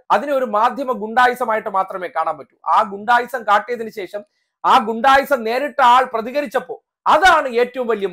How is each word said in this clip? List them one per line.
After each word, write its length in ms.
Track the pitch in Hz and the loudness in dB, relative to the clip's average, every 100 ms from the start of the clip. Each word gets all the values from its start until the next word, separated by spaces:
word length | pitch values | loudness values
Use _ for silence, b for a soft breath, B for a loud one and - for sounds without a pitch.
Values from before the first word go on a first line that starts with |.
| - 190 | -2 -2
അതിനെ 160 | 277 277 | 0 -4
ഒരു 80 | 254 208 | -2 0
മാധ്യമ 360 | 240 220 262 226 | 0 -2 -6 -6
ഗുണ്ടായിസമായിട്ട് 680 | 214 226 247 247 247 220 214 190 | -4 2 2 2 -2 -4 -2 -4
മാത്രമേ 300 | 190 190 175 160 | -4 -6 -8 -4
കാണാൻ 200 | 160 156 | -4 -6
പറ്റൂ. 160 | 127 _ - 175 | -10 _ -2 0
ആ 20 | 214 | 0
ഗുണ്ടായിസം 480 | 196 214 240 240 254 214 | -4 0 0 0 -6 0
കാട്ടിയതിന് 420 | 208 208 240 226 214 | 0 0 -8 -8 -10
ശേഷം 240 | 185 208 214 _ _ _ | -12 -12 -14 _ _ _
ആ 100 | 170 233 220 | 2 2 2
ഗുണ്ടായിസം 520 | 226 254 269 277 269 220 | 0 4 4 2 -2 -2
നേരിട്ട 320 | 247 285 - 254 | -4 -4 2 4
ആൾ 100 | 247 254 | 6 4
പ്രതികരിച്ചപ്പോ 600 | 226 220 269 285 254 - 151 _ _ - | -2 -6 -4 -4 -4 -6 -12 _ _ 0
അതാണ് 340 | 285 370 330 285 233 | 4 4 4 2 0
ഏറ്റവും 260 | 240 262 240 | -2 -2 -4
വലിയ 160 | 214 196 | -2 -2